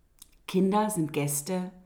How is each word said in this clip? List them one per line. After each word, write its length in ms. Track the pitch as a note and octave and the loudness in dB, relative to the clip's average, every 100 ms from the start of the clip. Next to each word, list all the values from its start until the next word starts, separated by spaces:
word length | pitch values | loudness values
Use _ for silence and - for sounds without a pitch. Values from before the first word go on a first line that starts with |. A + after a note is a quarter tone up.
| _ - - _ - | _ -20 -20 _ -4
"Kinder 420 | F#3 F#3+ G#3 G#3+ | 2 4 2 2
sind 220 | F3+ D3+ | 0 0
Gäste, 580 | D3+ C#3+ C#3+ - F#3 F#3 - | 0 -2 -2 -4 -4 -6 -12